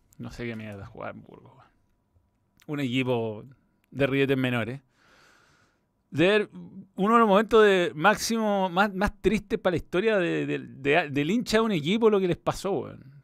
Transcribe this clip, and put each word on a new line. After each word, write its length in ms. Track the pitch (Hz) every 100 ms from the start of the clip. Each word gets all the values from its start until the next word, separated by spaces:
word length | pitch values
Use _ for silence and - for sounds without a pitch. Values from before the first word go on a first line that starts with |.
| _ -
no 140 | 120
sé 140 | - 120
qué 100 | 110
mierda 300 | 110 101 98
jugaba 260 | - 110
Hamburgo, 500 | 107 107 - 117 _ _ _ _ _ _ _ _ _ _ _ -
un 120 | 147
equipo 640 | 135 127 127 120 110 104 127 - _ _ _
de 160 | 127 135
rilletes 300 | 139 135 135
menores, 440 | 127 123 110 139 _ _ _ _ _ _ _ _ _ _ _ _ _
de 160 | 131 180
ver 220 | 214 208 90 87 190 185 -
uno 180 | 196 233
de 40 |
los 80 | 226
momentos 380 | 196 220 226 208
de 260 | 190 175
máximo, 760 | 135 185 208 - 226 220 202 190
más, 240 | 175 208
más 280 | 190 202 -
tristes 380 | 190 208 - 220
para 120 | 190
la 60 | 165
historia 400 | - 175 220 208
de, 280 | 170 156 143
de, 140 | 147
de, 500 | 120 127 135 156 151
del 200 | 135 147
hincha 280 | 233 202 214
de 60 |
un 100 | 226
equipo, 360 | 185 139 214 220
lo 120 | 202
que 80 | 185
les 80 | 160
pasó, 340 | - - 190
weón. 460 | 165 - - 131 -